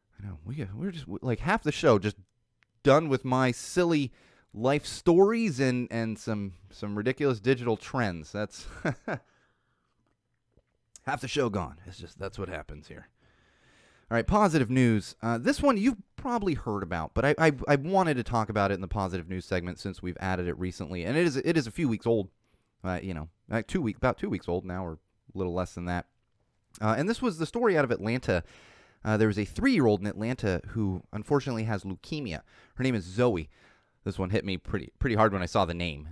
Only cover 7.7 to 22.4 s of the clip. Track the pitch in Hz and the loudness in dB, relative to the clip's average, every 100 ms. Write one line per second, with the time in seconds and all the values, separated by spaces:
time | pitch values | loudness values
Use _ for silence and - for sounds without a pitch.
7.7 | 107 - 131 107 85 78 101 104 - - | -4 -4 -2 -2 -4 -8 -8 -8 -10 -16
8.7 | - 160 123 - 156 - _ _ _ _ | -6 -6 -4 -6 -8 -10 _ _ _ _
9.7 | _ _ _ _ _ _ _ _ _ _ | _ _ _ _ _ _ _ _ _ _
10.7 | _ _ - - 139 131 147 123 101 73 | _ _ -12 -6 -6 -2 0 0 0 -4
11.7 | 76 95 - 87 - 98 101 90 82 - | -10 -18 -18 -18 -12 -10 -8 -8 -8 -12
12.7 | 73 - - - _ _ _ _ _ _ | -16 -16 -20 -20 _ _ _ _ _ _
13.7 | _ _ _ - 117 - 180 202 151 117 | _ _ _ -2 0 2 4 4 4 2
14.7 | 131 123 107 - - 117 117 156 285 285 | 6 6 4 0 -6 -2 0 0 2 4
15.7 | 220 226 233 - - 262 240 196 139 - | 4 2 -2 -6 -12 -4 -2 -2 -2 -2
16.7 | 101 90 85 78 - 135 151 160 135 - | -4 -4 -4 -4 0 2 4 2 2 2
17.7 | 143 151 190 170 131 113 117 110 107 98 | 2 2 2 2 0 0 -2 0 2 2
18.7 | 98 92 110 95 90 80 92 - 92 87 | 0 -4 -4 -2 -4 -6 -8 -4 -4 -4
19.7 | 85 98 92 90 - 95 90 87 82 92 | -8 -10 -8 -8 -6 -4 -2 -2 -4 -6
20.7 | - 80 90 85 147 175 131 - 165 117 | -6 -8 -6 -2 0 2 0 0 0 0
21.7 | - 147 110 117 117 92 _ | -2 0 0 2 2 0 _